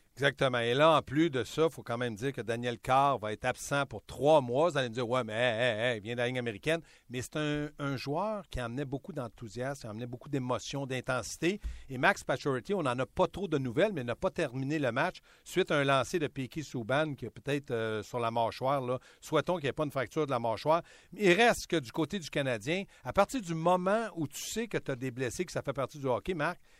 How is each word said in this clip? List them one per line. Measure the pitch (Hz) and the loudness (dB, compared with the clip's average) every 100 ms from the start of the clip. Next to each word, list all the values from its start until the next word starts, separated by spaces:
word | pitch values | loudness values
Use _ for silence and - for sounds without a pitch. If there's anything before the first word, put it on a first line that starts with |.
| _ - | _ -2
Exactement. | 139 139 135 123 | 0 2 2 2
Et | 117 127 | 2 6
là, | 156 151 | 8 6
en | |
plus | - 135 165 | 4 2 2
de | 131 | 2
ça, | 107 - | -2 2
il | 160 | 2
faut | - | 0
quand | - 120 | -6 -4
même | 123 | -2
dire | 104 131 | -2 -4
que | 139 | -4
Daniel | 107 117 123 117 | -4 -2 -2 -4
Carr | - 131 143 127 | 2 4 4 2
va | 107 | -2
être | 107 127 | -4 -4
absent | 123 - 143 139 | -4 -2 -2 -2
pour | - - | -6 -12
trois | - 135 156 | 0 6 6
mois. | 123 123 170 | 6 4 2
Vous | 147 | 2
allez | 127 | -2
me | |
dire, « | 113 120 | -2 0
Ouais, | 123 | 0
mais | 113 | 0
hey, | 107 123 110 | 2 2 4
hey, | 123 107 | 2 2
hey, | 120 113 | 0 -2
il | |
vient | 101 | -4
de | 120 | -2
la | 123 | -2
Ligue | 127 | -2
américaine. » | 120 101 147 165 - - - | -4 -4 -2 -2 -4 -20 -10
Mais | 123 | -8
c'est | 120 156 | -6 -4
un, | 151 147 147 143 | -2 -2 -4 -6
un | 143 135 | -4 -4
joueur | 139 147 208 214 - | -4 -2 -2 -4 -8
qui | - | -6
amenait | 117 120 143 | -4 -4 -4
beaucoup | 131 - | -6 -6
d'enthousiasme, | 151 120 - 113 117 127 143 | -8 -8 -10 -12 -6 -6 -6
qui | 113 | -8
amenait | 104 120 | -8 -8
beaucoup | 123 - | -10 -4
d'émotion, | 139 127 120 - 139 135 | -4 0 -2 -2 -6 -4
d'intensité. | 127 120 131 104 - 165 208 - - - | -4 -2 -4 -4 -2 -2 0 -4 -8 -8
Et | 127 | 2
Max | 160 196 | 2 2
Pacioretty, | - 143 147 127 110 196 | 0 -2 0 -2 -2 -2
on | |
n'en | 147 120 | 0 0
a | 127 | -2
pas | - 185 | 2 0
trop | - 190 | 0 -2
de | 151 | 0
nouvelles, | 131 113 208 | 0 2 2
mais | 180 | 2
n'a | 120 113 | -4 -2
pas | 190 | -2
terminé | - 151 123 135 156 | -2 -2 -2 -2 0
le | 135 | 0
match | 117 170 - - - | 0 -2 -4 -14 -20
suite | - - 185 | -4 0 2
à | 156 | 2
un | |
lancer | 139 135 123 180 | 4 4 2 -2
de | 147 | -2
Piqué | - 127 156 | -4 -6 -6
Souban | 139 135 110 135 156 135 | -8 -6 -2 0 0 -4
qui | 113 | -10
est | |
peut-être, | - - 143 143 | -8 -4 -4 -2
euh, | 117 113 107 | -2 0 -2
sur | 101 127 | -4 -2
la | 117 | 0
mâchoire, | 117 113 - 127 139 | 0 0 0 0 0
là. | 127 127 - - | 0 -4 -6 -20
Souhaitons | - 151 135 175 | -2 0 2 0
qu'il | |
n'y | 139 | -2
ait | |
pas | 113 151 | -2 -2
une | |
fracture | 135 117 - 151 | -2 -2 -2 0
de | |
la | 131 | 0
mâchoire. | 117 110 147 165 - - - | 0 0 2 2 0 -14 -18
Mais | 180 | 2
il | 208 | 4
reste | 175 233 - - | 6 6 4 0
que | 170 | -2
du | 120 | -2
côté | - 156 202 | -2 -2 -4
du | 151 | -4
Canadien, | 160 135 117 104 180 196 - | -2 -2 -2 -2 -4 -4 -10
à | - | -2
partir | 190 196 269 | 2 2 0
du | 175 165 | -4 0
moment | 165 180 180 214 226 175 | 4 4 4 0 -2 -4
où | 147 | -6
tu | - | -6
sais | - - 226 | -8 -6 -4
que | 156 | -4
tu | - | -4
as | 131 | -4
des | 131 | -6
blessés, | 120 127 - | -4 -4 -2
que | 180 | -4
ça | - | -4
fait | 131 | -4
partie | 135 127 147 | -4 -4 -4
du | 131 | -2
hockey, | 117 - 185 | 0 -2 -2
Marc, | 151 180 - _ | -2 -4 -12 _